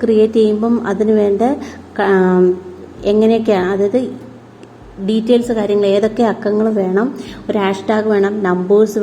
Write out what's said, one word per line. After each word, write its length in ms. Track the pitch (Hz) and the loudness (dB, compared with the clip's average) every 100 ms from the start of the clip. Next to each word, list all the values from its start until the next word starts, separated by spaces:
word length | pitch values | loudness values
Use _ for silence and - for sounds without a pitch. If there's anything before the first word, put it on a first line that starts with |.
ക്രിയേറ്റ് 340 | 226 214 214 226 | 2 2 2 2
ചെയ്യുമ്പം 340 | 214 208 226 233 - | 2 2 0 -2 -2
അതിന് 220 | 190 214 214 | -2 0 2
വേണ്ട 200 | 202 202 240 285 - - - - | 2 2 0 -2 -8 -16 -12 -4
ക-, 560 | 196 190 185 180 180 185 - - - - 202 | 2 2 4 4 4 2 -6 -18 -18 -8 -2
എങ്ങനെയൊക്കെയാണ്, 560 | 214 220 226 220 196 180 | 2 4 2 0 0 0
അതായത് 260 | 196 202 240 247 131 - - - - - - - - 196 | -2 0 -2 -4 -10 -18 -20 -20 -20 -20 -20 -20 -10 -4
ഡീറ്റെയിൽസ്, 440 | 220 226 240 240 220 | -2 2 0 0 -2
കാര്യങ്ങൾ, 280 | 202 208 202 202 | 0 0 2 2
ഏതൊക്കെ 280 | 214 220 226 | 0 0 -2
അക്കങ്ങൾ 340 | 185 202 208 220 220 | 0 -2 0 0 0
വേണം, 260 | 185 190 254 - - - - | 0 0 -2 -6 -14 -12 -6
ഒരു 100 | 208 | -2
ഹാഷ്ടാഗ് 440 | 196 196 220 214 220 | -2 -2 -2 -2 2
വേണം, 220 | 202 196 214 190 | 2 0 0 -2
നമ്പേഴ്സ് 520 | 180 185 208 214 220 | -2 2 2 2 2